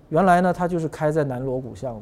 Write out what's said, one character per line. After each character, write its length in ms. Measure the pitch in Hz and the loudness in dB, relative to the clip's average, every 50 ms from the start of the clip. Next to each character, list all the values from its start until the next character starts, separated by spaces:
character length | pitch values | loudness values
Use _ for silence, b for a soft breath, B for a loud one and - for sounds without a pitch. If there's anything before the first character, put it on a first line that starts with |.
| - - | -10 -2
原 160 | 151 156 - | 0 2 4
来 160 | 180 175 175 | 6 6 6
呢， 100 | 185 180 | 4 2
它 160 | 170 - 180 | 0 0 -2
就 120 | 170 180 170 | -2 -2 -2
是 80 | 160 | -4
开 240 | 147 - - 156 151 | -4 -4 -2 -2 0
在 120 | 151 160 143 | 2 2 0
南 160 | 135 123 123 | 0 -2 -4
锣 220 | 131 135 127 131 | -4 -4 -4 -4
鼓 140 | 131 113 - | -6 -8 -12
巷 180 | - 127 127 113 107 | -10 -10 -10 -10 -10